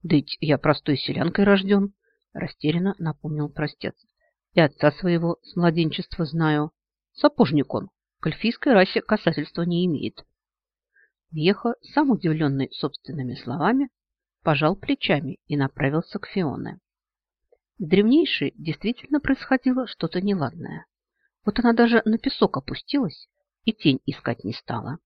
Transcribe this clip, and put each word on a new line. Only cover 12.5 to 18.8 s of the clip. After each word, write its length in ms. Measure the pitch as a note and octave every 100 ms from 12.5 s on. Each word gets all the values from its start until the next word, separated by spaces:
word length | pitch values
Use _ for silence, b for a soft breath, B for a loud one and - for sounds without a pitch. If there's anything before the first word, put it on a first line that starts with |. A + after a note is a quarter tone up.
| C3+ C3
собственными 600 | - C#3+ - - D#3 B2+
словами, 540 | - - B2 E3 C4 C#4 _ _ _ _ _
пожал 340 | - C#3+ D#3 G3
плечами 600 | - C#4 - D3+ C3 - _
и 100 | D3
направился 600 | C3+ - C#3 D3+ - G3+
к 80 | -
Фионе. 540 | G3 D#3+ - - - _ _ _ _ _ _ _ _ _ _
С 80 | D#3
древнейшей 680 | F3+ G#3+ C#4+ D#4+ - C#3 -
действительно 640 | D#3 -